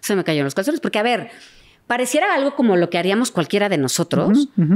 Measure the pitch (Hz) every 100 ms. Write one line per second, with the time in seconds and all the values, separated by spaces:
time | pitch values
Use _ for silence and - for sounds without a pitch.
0 | - 196 170 151 139 196 214 311 - 214
1 | 233 220 135 - - - - _ - 240
2 | 254 294 392 320 277 294 233 175 175 175
3 | 180 208 247 180 147 202 202 160 131 -
4 | 160 - 175 247 277 - 156